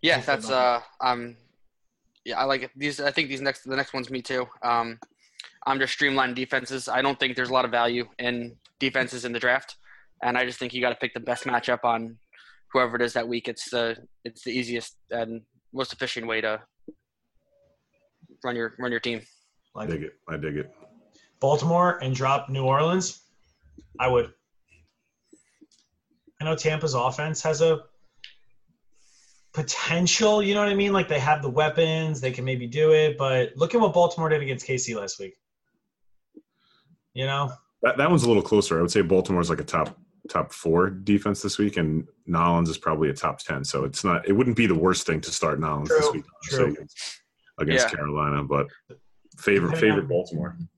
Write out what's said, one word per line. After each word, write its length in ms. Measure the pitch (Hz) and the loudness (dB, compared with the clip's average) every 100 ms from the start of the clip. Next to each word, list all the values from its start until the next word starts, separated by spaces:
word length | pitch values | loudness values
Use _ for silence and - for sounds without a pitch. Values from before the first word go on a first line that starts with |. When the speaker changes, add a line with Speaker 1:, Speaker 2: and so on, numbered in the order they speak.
Speaker 1:
Yeah, 160 | 160 151 | 2 2
Speaker 2:
You 60 | |
feel 120 | 120 135 | 2 -2
Speaker 1:
that's, 100 | 110 | 0
Speaker 2:
about 340 | 131 127 120 - _ | 2 4 2 -4 _
Speaker 1:
uh, 40 | 127 | -2
um, 300 | 123 120 117 _ _ _ _ _ _ _ _ | -2 -6 -16 _ _ _ _ _ _ _ _
yeah, 140 | - 113 | -8 -4
I 40 | |
like 180 | 135 135 | -2 -2
it. 80 | 127 135 | -6 -6
These, 220 | 147 - | -6 -4
I 100 | 143 | -4
think 180 | 139 147 | -2 -4
these 120 | 135 | -4
next, 200 | 139 131 | -4 -6
the 120 | 131 131 | -6 -4
next 160 | 139 | -4
one's 180 | 135 120 | -6 -8
me 120 | 131 | -10
too. 240 | - 131 123 - | -6 -6 -6 -6
Um, 360 | 120 117 117 113 - _ _ _ - _ - | -2 0 -2 -8 -20 _ _ _ -20 _ -4
I'm 120 | 135 | -2
just 180 | 135 - | -2 0
streamlining 360 | 147 135 127 | 0 2 0
defenses. 540 | 123 131 135 123 131 123 | -2 -4 -4 -4 -8 -4
I 140 | 123 | -2
don't 160 | 135 135 | 0 0
think 160 | 135 123 | -4 -2
there's 140 | 127 | 0
a 20 | |
lot 120 | 131 | 0
of 60 | 123 | 2
value 360 | 120 120 120 117 - | 0 0 -2 -6 -6
in 380 | 123 120 120 113 _ _ | -4 -4 -8 -14 _ _
defenses 440 | 135 131 123 123 | -2 -2 -4 -6
in 80 | 120 | -8
the 60 | 117 | -2
draft, 380 | 123 127 - - - - _ _ | 0 0 -2 -20 -20 -20 _ _
and 160 | 120 123 | -2 0
I 60 | 127 | -2
just 120 | 123 | -4
think 140 | 123 | -8
you 80 | 123 | -2
gotta 140 | 123 120 | -2 -2
pick 160 | 123 | -6
the 60 | 123 | -6
best 240 | 117 120 | -6 -4
matchup 400 | 131 120 - 123 | -2 -2 0 0
on 320 | 120 117 113 113 _ _ - - _ | 0 -2 -4 -14 _ _ -20 -20 _
whoever 240 | 135 127 120 | 0 0 0
it 60 | |
is 100 | 120 | -2
that 140 | 123 117 | -2 -4
week. 200 | 120 120 | -4 -6
It's 200 | 113 - | -10 -6
the, 260 | 123 117 113 - _ | -2 -2 -4 -14 _
it's 180 | 120 113 | -18 -12
the 60 | 127 | -6
easiest 460 | 123 117 120 - _ _ | -4 -4 -6 -8 _ _
and 320 | 120 113 113 110 _ _ | -6 -6 -8 _ _ _
most 200 | 131 131 | -8 -8
efficient 340 | - 127 - 117 | -6 -8 -8 -4
way 140 | 110 | -4
to 200 | 110 110 110 _ - - _ _ _ _ _ _ _ _ _ _ _ _ _ _ | -2 -4 -10 _ -20 -20 _ _ _ _ _ _ _ _ _ _ _ _ _ _
run 120 | 127 120 | -8 -6
your, 180 | 113 - | -6 -6
run 120 | 123 | -4
your 100 | 117 | -2
team. 200 | 120 113 113 _ _ _ _ | -4 -6 -10 _ _ _ _
Speaker 2:
Like 140 | 104 110 | -10 -6
Speaker 3:
Dig 120 | 82 | -6
it. 80 | 76 _ - | -8 _ -10
I 80 | 78 | -8
dig 200 | 78 73 | -6 -6
it. 160 | 73 _ - _ _ _ _ _ | -8 _ -20 _ _ _ _ _
Speaker 2:
Baltimore 600 | 135 147 156 170 175 175 | 0 2 2 4 2 2
and 120 | 135 | -4
drop 340 | 131 135 139 - | -2 0 0 0
New 160 | 135 | -2
Orleans? 580 | 131 135 160 185 180 - _ _ _ _ _ - _ - | 2 2 2 0 -2 -10 _ _ _ _ _ -20 _ -2
I 80 | 127 | 2
would. 240 | 123 113 _ _ _ _ _ _ _ _ _ _ - _ _ _ _ _ _ _ _ _ _ | 2 0 _ _ _ _ _ _ _ _ _ _ -20 _ _ _ _ _ _ _ _ _ _
I 40 | |
know 100 | 156 160 | -2 0
Tampa's 380 | 156 156 151 | 0 0 0
offense 480 | 127 127 131 151 156 | 0 0 -2 -4 -2
has 180 | 160 151 | -2 2
a 220 | 165 156 - _ _ _ - - _ _ _ _ _ _ _ _ _ _ _ | 4 2 -2 _ _ _ -20 -20 _ _ _ _ _ _ _ _ _ _ _
potential, 920 | - 143 - - 165 175 - 220 214 | -6 -4 -4 -2 2 2 4 4 4
you 120 | 202 | 4
know 60 | 202 | 2
what 80 | 208 | 2
I 60 | |
mean? 180 | 196 202 | 2 2
Like, 160 | 196 175 | 2 2
they 100 | 147 | 0
have 240 | 139 151 | 2 2
the 60 | 143 | 2
weapons, 720 | 120 156 156 160 160 160 143 | 2 2 4 2 2 -2 -2
they 100 | 127 | -4
can 140 | 127 | -4
maybe 220 | 127 127 120 | -4 -4 -4
do 260 | 143 156 | 2 6
it, 240 | 156 156 135 | 6 6 2
but 360 | 135 131 123 135 | 2 2 0 0
look 180 | 165 | 2
at 60 | 240 | 4
what 140 | 208 | 4
Baltimore 340 | 175 175 170 160 | 6 4 2 0
did 140 | 151 | 0
against 240 | 139 127 - | 0 -6 -4
K 100 | 127 | -4
C 180 | 123 | -2
last 240 | 110 98 - | -6 -8 -10
week. 160 | 95 - _ _ _ _ _ _ _ _ _ - _ _ _ _ _ _ _ | -12 -14 _ _ _ _ _ _ _ _ _ -20 _ _ _ _ _ _ _
You 100 | 131 131 | -6 -4
know? 240 | 139 139 - _ _ | -2 -4 -8 _ _
Speaker 3:
That, 140 | 120 123 | -2 2
that 140 | 151 | 4
one's 120 | 170 | 4
a 40 | 120 | 6
little 140 | 107 | 4
closer. 360 | - 104 - 82 | 6 2 4 2
I 40 | |
would 80 | 85 | 2
say 100 | 107 | 2
Baltimore's, 460 | 85 92 92 90 85 | 4 4 4 0 0
like, 120 | 80 | -2
a 40 | |
top, 340 | 73 82 76 - _ _ - | -2 -2 -2 -6 _ _ -4
top 240 | 85 - | -2 -2
four 380 | - 85 82 95 | -4 2 4 2
defense 500 | 95 98 101 104 101 | 0 2 2 2 -2
this 160 | 101 - | -4 0
week, 200 | 104 95 | 0 0
and 280 | 80 78 80 _ - | 0 0 -4 _ -4
Nolans 420 | 82 87 85 82 | 2 4 4 2
is 80 | 76 | -2
probably 320 | - 78 78 | -2 0 0
a 60 | |
top 240 | 69 80 69 | 0 -4 -6
ten. 260 | - 69 | -6 -6
So 200 | 69 69 | -4 -4
it's 200 | 69 69 | -4 -2
not, 240 | 98 85 - | 0 0 2
it 40 | |
wouldn't 240 | 98 123 117 | 2 4 2
be 100 | 110 | 2
the 80 | |
worst 320 | 82 90 90 - | 4 2 2 0
thing 140 | 78 | -4
to 80 | - | -4
start 280 | - 82 73 | -4 -2 -2
Nolans 300 | 78 73 76 | -2 -2 0
Speaker 2:
True, 100 | - | 2
Speaker 3:
this 120 | - | 2
week, 120 | 80 - _ | 0 -8 _
honestly, 160 | - 131 | -6 0
Speaker 2:
true. 140 | 147 | 0
Speaker 3:
against, 460 | - - - - - _ _ _ - | 0 -10 -14 -14 -14 _ _ _ -4
against 280 | 73 80 117 | 0 2 2
Speaker 1:
Yeah. 60 | 80 | 0
Speaker 3:
Carolina, 460 | 73 73 73 71 | -4 0 0 0
but 240 | 69 71 71 - _ - _ _ _ - | 0 0 0 -6 _ -20 _ _ _ -4
favor, 300 | - 98 85 | 2 2 2
Speaker 2:
Depending 220 | 78 110 | 2 4
Speaker 3:
favor 100 | 101 | 2
Speaker 2:
on 40 | 78 | 0
Speaker 3:
Baltimore. 520 | 87 - 85 - - 85 | -2 -2 -6 -8 -8 -14